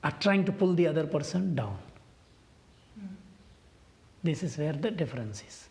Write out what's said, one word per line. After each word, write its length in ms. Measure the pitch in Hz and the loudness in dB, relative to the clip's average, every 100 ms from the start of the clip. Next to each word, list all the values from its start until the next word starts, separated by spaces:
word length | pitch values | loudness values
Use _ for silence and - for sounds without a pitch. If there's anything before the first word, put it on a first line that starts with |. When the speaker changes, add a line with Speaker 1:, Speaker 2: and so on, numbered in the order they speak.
Speaker 1:
are 140 | 151 - 202 | -4 0 4
trying 180 | 196 | 4
to 80 | 185 | 4
pull 200 | 196 185 | 2 4
the 120 | 175 170 | 6 4
other 200 | 151 151 | 4 0
person 480 | 151 143 180 190 | 0 0 -2 0
down. 220 | 147 107 98 - - - - - - - - - - - 220 | 0 -2 -6 -12 -20 -20 -20 -20 -20 -20 -20 -20 -20 -20 -16
Speaker 2:
Hmm. 80 | 196 185 - - - - - - - - - - | -14 -14 -18 -20 -20 -20 -20 -20 -20 -20 -20 -4
Speaker 1:
This 200 | 165 151 | -2 -2
is 140 | 160 127 | -4 -2
where 160 | 151 | -2
the 180 | 147 220 | -2 -4
difference 520 | 214 147 123 113 101 - | -2 -4 -4 -8 -8 -14
is. 220 | - - | -20 -20